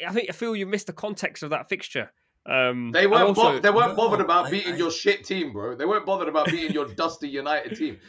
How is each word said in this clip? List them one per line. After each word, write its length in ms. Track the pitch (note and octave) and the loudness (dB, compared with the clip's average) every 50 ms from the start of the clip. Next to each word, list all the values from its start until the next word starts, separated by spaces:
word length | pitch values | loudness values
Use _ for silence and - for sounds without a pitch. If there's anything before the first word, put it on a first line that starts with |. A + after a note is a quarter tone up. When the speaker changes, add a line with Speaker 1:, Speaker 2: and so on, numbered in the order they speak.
| E3+ | -6
Speaker 1:
I 60 | F3+ | -4
think, 160 | G3 A#3 A3 - | -2 -2 -2 -4
I 20 | |
feel 240 | F3 - A#3 A#3 A3+ | -6 -6 -4 -4 -4
you 100 | G3+ G3 | -4 -4
missed 200 | F#3 G#3 G3 - | -4 -4 -4 -4
the 60 | - | -8
context 500 | D#3+ - - G#3 G#3 - G3+ - - - | -10 -8 -8 -8 -6 -6 -6 -6 -6 -8
of 80 | D#3+ D3 | -6 -4
that 180 | D#3 C#3 - - | -4 -4 -4 -4
fixture. 420 | G3 - - - - C3 G#2 - _ _ _ _ _ _ _ | -6 -6 -6 -6 -6 -6 -8 -8 _ _ _ _ _ _ _
Um, 440 | - C3+ C3 B2+ B2+ B2 B2 A#2+ A#2 | -2 0 2 2 2 0 -2 -4 0
Speaker 2:
They 120 | A#2+ F3 G3 | 2 4 4
Speaker 1:
and 80 | G3 | 6
Speaker 2:
weren't 160 | G#3+ - F#3+ G3+ | 6 6 6 4
Speaker 1:
also 140 | F#3+ G#3+ A#3 D#3 C#3 | 6 4 4 4 4
Speaker 2:
bo-, 40 | B2 | 4
they 100 | - G#3 | 2 4
weren't 220 | G3+ A3+ A#3+ - | 4 4 4 4
Speaker 3:
No, 40 | - | 2
Speaker 2:
bothered 240 | G#3 A3+ A3 G#3 F#3+ | 2 2 2 2 2
about 260 | F3+ E3+ E3+ F3+ F3 | 2 4 4 2 2
Speaker 3:
I, 40 | E3+ | 2
Speaker 2:
beating 240 | F3+ G3+ F#3+ F3 E3 | -2 -2 -2 -2 -2
Speaker 3:
I 20 | |
Speaker 2:
your 140 | D3+ E3+ D#3+ | -2 -2 -2
shit 340 | E3 - - G3 G3+ G3+ - | -2 0 2 2 2 2 -2
team, 280 | - F#3+ F#3 D#3+ C3+ | -4 -4 -4 -4 -4
bro. 220 | G2+ G2+ G#2 A#2+ A#2+ | -6 -6 -8 -6 -6
They 100 | A#2+ D3 | -4 -2
weren't 180 | F3+ G#3+ G3+ - | 0 0 0 0
bothered 240 | F#3 G3 F3 E3+ D#3 | -2 -2 -2 -2 0
about 180 | D3+ D#3 D3 E3+ | 0 0 0 0
beating 220 | D#3+ E3 D#3+ D3+ | 0 -2 -2 -2
your 140 | D3+ D3+ C#3+ | -2 -2 -4
Speaker 1:
<laughs> 80 | A2+ G2 | -4 -4
Speaker 2:
dusty 340 | - E3 D#3+ - - D3+ C#3+ | -4 -4 -4 -4 -6 -10 -8
United 480 | C3+ C#3 C#3 D3 D3+ C#3+ B2 A2+ - | -8 -6 -4 -2 -2 -2 -4 -6 -6
team. 220 | - D#3 C#3 G#2+ - - | -6 -6 -6 -6 -10 -18